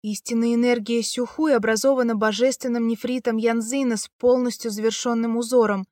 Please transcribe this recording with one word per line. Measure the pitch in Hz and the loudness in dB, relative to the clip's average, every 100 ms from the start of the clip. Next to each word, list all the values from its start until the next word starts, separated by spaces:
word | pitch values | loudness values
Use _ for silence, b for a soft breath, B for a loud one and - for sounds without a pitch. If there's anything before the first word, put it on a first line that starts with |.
Истинная | 214 202 - 233 233 233 | -8 -8 -4 -2 2 2
энергия | 247 240 208 233 | 2 0 0 -2
Сюхуй | 220 - 240 - 311 254 | -2 -4 -6 -2 2 2
образована | 220 220 269 262 233 220 | 2 2 2 2 0 0
божественным | 220 208 254 254 262 240 226 | 0 2 0 0 -4 -2 -2
нефритом | 226 240 254 240 220 | -2 -4 -2 -2 0
Янцзина | 226 233 220 269 262 214 | 0 0 -2 -2 0 -2
с | - _ | -6 _
полностью | 247 254 247 - 233 | 2 2 2 -4 -8
завершенным | 208 220 220 254 233 233 226 | -2 -2 -2 -4 -2 0 -2
узором. | 226 247 214 202 190 | 2 4 4 0 -6